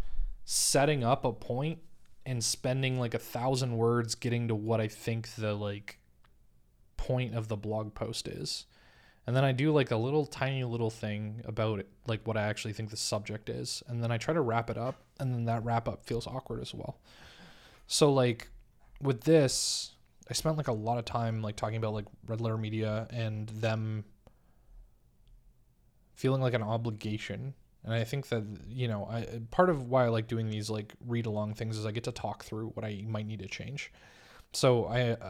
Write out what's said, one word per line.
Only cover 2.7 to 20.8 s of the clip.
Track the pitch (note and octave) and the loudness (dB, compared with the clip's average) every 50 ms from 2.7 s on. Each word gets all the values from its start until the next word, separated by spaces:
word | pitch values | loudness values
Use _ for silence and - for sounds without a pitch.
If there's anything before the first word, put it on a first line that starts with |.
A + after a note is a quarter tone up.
| B2+ C3+ C3+ C3 B2+ B2+ | 0 2 2 2 2 2
like, | B2 A#2 A#2+ | 0 0 -2
a | A#2 | -4
thousand | - - - A#2+ A#2+ C3 C3+ B2+ C3 B2+ A#2 A2+ | -4 -4 -6 -2 0 2 2 2 2 0 2 4
words | A2+ A#2 A#2 A#2+ A#2 A2+ A2+ | 4 6 6 4 2 2 -2
getting | - - B2 A#2 A#2+ A#2+ A#2 | -2 -2 0 0 2 2 2
to | A2+ | 0
what | G#2+ G#2+ A2 A2+ A2 | 0 2 2 2 2
I | A2 G#2+ | 2 0
think | - - - - A2+ A2+ A2+ - - | -2 -4 -4 -2 -2 -2 -4 -6 -8
the, | - A2 G#2+ G#2 | -4 -2 -2 0
like, | G#2 G#2 G#2 G2+ G#2 G#2+ - - - _ _ _ _ - - _ _ - - _ - - _ _ _ - - _ - | 0 -2 -4 -6 -6 -10 -14 -16 -18 _ _ _ _ -20 -20 _ _ -20 -20 _ -20 -20 _ _ _ -20 -16 _ -4
point | - - C3 B2+ B2+ A#2 A2 | -2 0 2 0 0 0 -2
of | A#2 A2 G#2+ | -4 -2 -2
the | A2 G2+ | -4 -4
blog | G2+ G#2+ G#2+ G#2+ G#2+ G#2+ - | -4 -4 -2 -2 -4 -4 -6
post | - A2+ A2 A2+ - - - | -6 -6 -4 -4 -6 -6 -6
is. | - - - - - - - - _ - - - - - - - - _ _ | -6 -6 -6 -6 -6 -6 -8 -12 _ -20 -20 -20 -20 -20 -20 -20 -20 _ _
And | - A#2+ | 0 2
then | C3 C3+ | 4 4
I | C#3 C3 | 4 4
do, | B2 C#3 D#3 | 4 4 4
like, | D3+ D3+ C3+ - | 6 4 4 4
a | B2 A2 | 2 0
little | A2+ B2+ C#3+ D#3 D3 | 0 2 2 2 0
tiny | C#3 - - C3+ C3 C3+ C3+ B2+ | 0 -2 -2 -2 -2 0 -2 -2
little | A#2+ A#2 A#2 A2+ A2 | -2 0 0 0 0
thing | A2 - - G#2+ G#2 G#2 G#2+ G#2+ G#2+ A2+ A2+ | -2 -2 -4 -4 -4 -4 -4 -6 -8 -8 -8
about | - G#2+ G#2 A2 G#2+ G#2+ G2+ | -8 -2 0 0 0 0 -2
it, | F#2+ - - - - | -4 -8 -12 -14 -4
like, | - A2+ G#2 - A#2 | -4 -4 -2 -2 -2
what | A2 A2 | 0 0
I | G#2 | 0
actually | G#2 B2+ - - A2+ G#2+ | 0 -2 -2 -4 -6 -6
think | - A2+ G#2+ | -6 -6 -6
the | A2 G#2+ | -6 -4
subject | - - - - G#2+ - G#2+ G#2+ - - | -2 -2 -2 -2 -2 -4 -8 -8 -6 -6
is. | A#2 B2 B2+ B2 - - - - | -6 -6 -4 -6 -6 -8 -8 -6
And | A#2+ A#2 A#2 | -4 -2 0
then | A#2 | 0
I | A#2 A2+ | 0 0
try | - - D#3+ | 0 0 2
to | E3+ | 2
wrap | D3 A#2 A2 A#2 A#2 A2+ | 2 4 2 2 0 0
it | A2+ A2 | -4 -4
up, | A#2 C3 E3 - - _ _ _ | -4 -4 -6 -8 -14 _ _ _
and | C#3 C3 B2 | -4 -2 0
then | A#2+ A#2 | 0 0
that | A2+ A2+ A#2+ A2 | 0 0 0 2
wrap | A#2+ A#2 A#2 A#2 B2+ | 2 2 2 2 0
up | A#2 - - | -6 -6 -6
feels | - A#2+ A#2 A#2 - | -4 -4 -4 -4 -4
awkward | B2 C3 - - A#2 A#2 | -8 -8 -8 -6 -8 -6
as | B2+ - - | -6 -8 -8
well. | - - - B2+ - _ - - - - - - - - - - - - - - - - - | -10 -8 -10 -10 -12 _ -20 -20 -20 -20 -20 -20 -20 -20 -20 -20 -20 -20 -20 -20 -20 -8 -2
So, | - - D#3+ D3 | 4 6 6 8
like, | C#3 C3+ B2+ B2 A#2 A2+ - - - - - - _ - - - - - | 8 8 6 4 4 0 -4 -14 -18 -20 -20 -20 _ -20 -20 -20 -14 -4
with | C#3 C3+ C3 A2+ | 0 0 0 2
this, | - D#3 D#3+ D#3+ C#3+ B2+ - - - - - - - - - - - _ _ - - - | 4 6 8 8 8 6 4 2 0 0 0 -2 -4 -6 -12 -18 -20 _ _ -20 -12 -6
I | B2 | -6
spent, | - - D#3+ D#3+ D#3 | -2 0 0 0 0
like, | D3 - | 0 0
a | A#2+ | 0
lot | G#2+ | 0